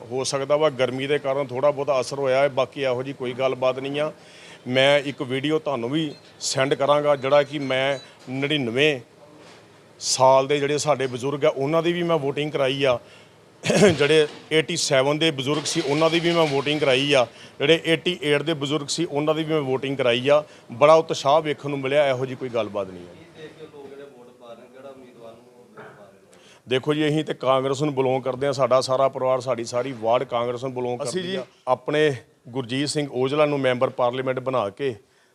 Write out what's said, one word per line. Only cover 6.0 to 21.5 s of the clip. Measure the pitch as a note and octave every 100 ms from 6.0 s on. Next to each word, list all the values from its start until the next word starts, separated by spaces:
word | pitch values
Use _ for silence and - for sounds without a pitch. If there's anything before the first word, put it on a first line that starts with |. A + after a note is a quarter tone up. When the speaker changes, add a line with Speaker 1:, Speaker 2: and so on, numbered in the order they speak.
| D#3 C3 - -
Speaker 1:
ਸੈਂਡ | - C3+ C3+
ਕਰਾਂਗਾ, | C3 C3+ D3 D3 C#3+
ਜਿਹੜਾ | C3 D3
ਕਿ | C#3 D3
ਮੈਂ | C3+ C3 C3+ C3+ - - -
ਨੜਿਨਵੇਂ | C3 C#3+ D3+ A#2+ A#2+ D3+ C3+ - - - - - - - - - -
ਸਾਲ | - - C3 C3 C3+
ਦੇ | C#3+
ਜਿਹੜੇ | C#3 D3
ਸਾਡੇ | D3 C3+ C3+
ਬਜ਼ੁਰਗ | B2 C3+ C#3+ D3+
ਆ, |
ਉਹਨਾਂ | C3 C#3 E3
ਦੀ | E3
ਵੀ | F3
ਮੈਂ | E3+ E3
VOTING | C#3 C#3+ D3+
ਕਰਾਈ | C#3+ C3+ C#3
ਆ। | C3+ A#2+ - - - - - - -
<clears throat> | G#3 G3 D3+
ਜਿਹੜੇ | C#3+ D#3 D3 - -
ਏਟੀ | D#3 D#3 E3
ਸੈਵਨ | - C#3 C3+ D3+
ਦੇ | D#3+
ਬਜ਼ੁਰਗ | C3+ C3 D3+
ਸੀ, | C#3+ E3
ਉਹਨਾਂ | D#3 D3 D#3+
ਦੀ | E3+
ਵੀ | E3+
ਮੈਂ | E3+ D#3+
VOTING | C#3 C3+ D3+
ਕਰਾਈ | D3 C3 C#3+
ਆ। | C#3 A#2 - - -
ਜਿਹੜੇ | C#3+ E3 D#3+
ਏਟੀ | D#3+ F3+ F3+
ਏਟ | D3 C#3+
ਦੇ | D3
ਬਜ਼ੁਰਗ | D#3 C3+ D3 C#3
ਸੀ, | - E3+
ਉਹਨਾਂ | C#3+ D3+ D#3
ਦੀ |
ਵੀ | D#3
ਮੈਂ | D#3
VOTING | C3+ C3 C3+ C#3
ਕਰਾਈ | B2 A#2+ C3
ਆ। | D3 D3+ - -
ਬੜਾ | A#2 D3
ਉਤਸ਼ਾਹ | D#3+ E3 D#3 C#3 D3+
ਵੇਖਣ | D3+